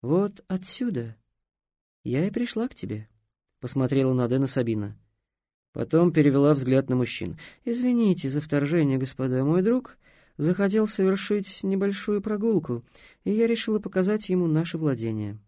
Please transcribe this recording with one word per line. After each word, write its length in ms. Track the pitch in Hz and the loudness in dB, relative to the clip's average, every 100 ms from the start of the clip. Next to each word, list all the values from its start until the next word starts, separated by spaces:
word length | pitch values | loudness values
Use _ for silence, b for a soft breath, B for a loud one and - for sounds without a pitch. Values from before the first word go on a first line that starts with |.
"Вот 420 | 120 165 202 208 _ | 2 0 0 -6 _
отсюда 680 | 185 185 - 247 156 117 107 _ _ _ _ _ _ _ _ | -6 -6 -6 -4 -4 -6 -12 _ _ _ _ _ _ _ _
я 220 | - 127 185 | -4 -2 -2
и 60 | |
пришла 380 | 214 240 - 240 | -2 -4 -4 -6
к 60 | - | -6
тебе", 340 | - 107 110 _ _ _ _ _ | -10 -10 -12 _ _ _ _ _
посмотрела 540 | 123 139 131 135 131 | -6 -2 0 2 2
на 140 | 127 120 | 2 2
Дэна 200 | 131 135 | 0 0
Сабина. 500 | 135 117 110 101 104 _ _ _ _ _ _ _ | 0 -2 -2 -4 -10 _ _ _ _ _ _ _
Потом 400 | - 117 156 175 | -8 0 4 4
перевела 420 | 160 143 139 143 | 6 4 6 4
взгляд 360 | 147 127 131 135 | 4 4 2 2
на 60 | 127 | 0
мужчин. 420 | 117 - 95 80 B B | -2 -6 -10 -10 B B
"Извините 680 | - 233 247 240 220 165 139 | -6 -2 0 2 2 2 0
за 120 | 139 | -4
вторжение, 560 | 151 147 143 170 143 131 | -2 -2 2 2 2 0
господа. 460 | 131 - 131 127 | -2 -4 -2 0
Мой 180 | 135 170 | 2 2
друг 360 | 185 254 247 - b b b b | 2 0 -2 -20 b b b b
захотел 500 | 151 180 196 208 214 | -2 2 2 2 0
совершить 760 | 214 190 196 - 208 196 - | 2 2 2 0 -2 -2 -6
небольшую 580 | 190 196 202 196 - 208 | -2 0 0 -2 -2 -2
прогулку, 600 | 202 214 226 214 - 120 B B B B | -2 -2 2 0 0 -8 B B B B
и 80 | - | -2
я 160 | 214 226 | 0 2
решила 320 | 226 226 214 | 0 0 -2
показать 500 | 202 190 185 214 214 | -2 0 0 0 0
ему 180 | 185 170 | 0 2
наше 300 | 156 165 165 | 2 0 -2
владение". 600 | 156 123 113 107 104 104 | -2 -2 -4 -4 -6 -10